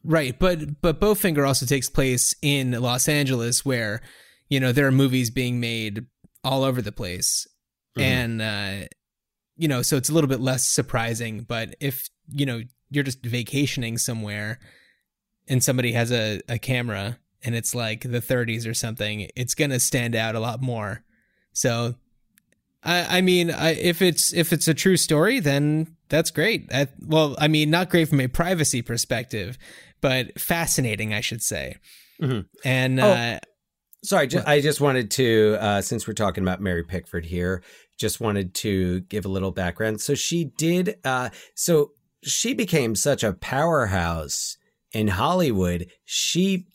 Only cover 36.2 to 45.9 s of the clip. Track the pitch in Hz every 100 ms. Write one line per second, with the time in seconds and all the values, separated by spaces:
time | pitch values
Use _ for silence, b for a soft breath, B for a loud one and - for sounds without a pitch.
36.2 | 104 95 92 92 98 87 82 92 - 90
37.2 | 82 90 87 92 B B B - 107 -
38.2 | 113 101 92 - 110 95 90 90 90 104
39.2 | 98 95 95 90 90 - 110 107 - 143
40.2 | - 170 147 - 160 180 180 - 135 127
41.2 | 123 B B B - 160 - _ _ _
42.2 | - - - 262 214 160 117 110 - 135
43.2 | 110 90 - 131 165 156 110 95 85 82
44.2 | 76 - - - _ _ _ 110 107 92
45.2 | 139 185 160 101 90 87 87